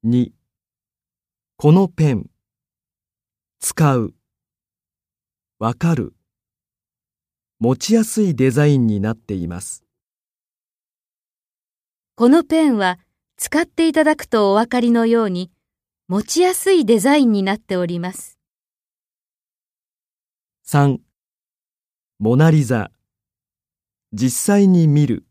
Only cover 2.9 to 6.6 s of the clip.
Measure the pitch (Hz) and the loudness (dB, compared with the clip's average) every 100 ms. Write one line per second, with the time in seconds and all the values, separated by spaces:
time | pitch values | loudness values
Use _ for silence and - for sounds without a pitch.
2.9 | _ _ _ _ _ _ _ - - 156 | _ _ _ _ _ _ _ -10 -2 0
3.9 | 131 107 _ _ _ _ _ _ _ _ | 0 -4 _ _ _ _ _ _ _ _
4.9 | _ _ _ _ _ _ _ 110 120 170 | _ _ _ _ _ _ _ -6 -2 -2
5.9 | 156 87 _ _ _ _ _ | -2 -4 _ _ _ _ _